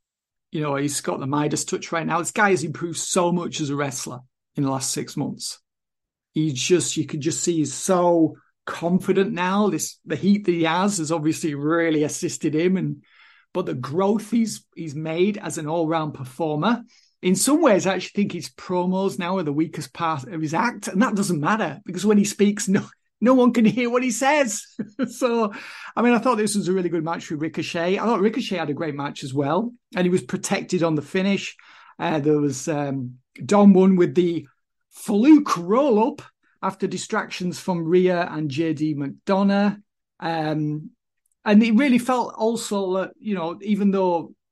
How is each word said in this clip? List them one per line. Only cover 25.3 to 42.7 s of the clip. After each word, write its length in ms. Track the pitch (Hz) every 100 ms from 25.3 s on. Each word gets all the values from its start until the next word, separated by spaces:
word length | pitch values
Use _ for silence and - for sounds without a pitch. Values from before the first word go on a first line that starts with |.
| 233 208 - - - - -
I 60 |
mean, 100 | 240
I 60 | 233
thought 180 | 262 214
this 180 | 214
was 140 | 202 170
a 40 |
really 160 | 190 175
good 160 | 170
match 260 | 160 170 -
with 120 | 151
Ricochet. 560 | 160 175 - 170 175 196
I 60 |
thought 160 | 208 208
Ricochet 360 | 214 254 - 180
had 140 | 151
a 40 |
great 200 | 139 160
match 300 | 139 143 -
as 100 | 139
well, 380 | 139 139 175 240 - _ 180
and 80 |
he 60 | 180
was 120 | 180
protected 600 | - 185 - 190 165 156
on 120 | 165
the 80 | 151
finish. 540 | - 185 196 190 - - - - - -
Uh, 220 | 170 160
there 180 | 147 147
was, 300 | 147 131 170
um, 480 | 147 143 135 123 - _ -
Dom 280 | 123 208 202
won 220 | 185 190 185
with 180 | 165
the 320 | 156 175 165 - _ _ _ _
fluke 640 | - - 208 269 302 - 175
roll-up 640 | 175 233 294 208 240 - - _ _ _
after 240 | 190 190 185
distractions 720 | 185 - 214 - - 180 151
from 260 | - 170
Rhea 440 | 160 180 180 175 -
and 200 | 156 151
J 240 | 131 165
D 200 | 147 156
McDonough. 840 | 143 139 - - 196 202 202 202 202 _ _ _ -
Um, 720 | 165 165 156 156 151 151 - _ _ _ _ _
and 180 | 220 208
it 100 | 233
really 260 | 214 285 240
felt 360 | - 247 - -
also 640 | 220 226 -